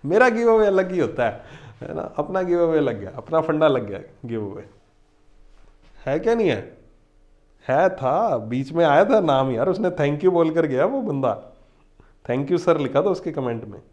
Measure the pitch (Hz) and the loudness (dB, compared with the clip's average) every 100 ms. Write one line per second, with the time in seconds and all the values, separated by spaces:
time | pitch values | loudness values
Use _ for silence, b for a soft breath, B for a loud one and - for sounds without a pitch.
0 | 139 196 254 226 233 220 208 190 185 185 | 2 4 4 4 2 4 4 2 0 -2
1 | 120 - 120 - B B B - - - | -2 0 -4 -4 B B B -18 -12 -10
2 | - - 196 190 180 175 170 160 139 107 | -8 -8 -4 -4 0 2 2 2 0 -4
3 | 95 - - 160 160 151 156 131 104 95 | -10 -14 -2 -2 0 2 2 2 -2 -12
4 | - - 120 113 101 95 - _ _ _ | -14 -18 -8 -8 -6 -12 -18 _ _ _
5 | _ _ _ _ - - - _ - - | _ _ _ _ -20 -20 -20 _ -20 -14
6 | - 147 226 233 190 107 - - - _ | -6 -2 0 2 2 0 -6 -20 -20 _
7 | _ _ _ _ _ _ - 135 185 - | _ _ _ _ _ _ -2 2 2 0
8 | 131 156 226 127 107 123 135 165 160 143 | -2 0 0 -2 -4 -6 -4 0 4 4
9 | 202 220 170 135 135 113 156 185 190 180 | 4 4 4 2 2 0 0 0 -2 0
10 | 143 147 185 175 160 160 160 131 180 269 | -2 2 2 4 2 2 0 0 0 -2
11 | 226 143 127 98 - - _ _ _ _ | -4 -2 -2 -4 -10 -20 _ _ _ _
12 | b _ - 123 143 175 175 156 135 143 | b _ -4 -4 0 0 2 2 2 0
13 | 196 180 160 156 127 117 107 98 _ | 0 -2 -4 -4 -4 -6 -10 -18 _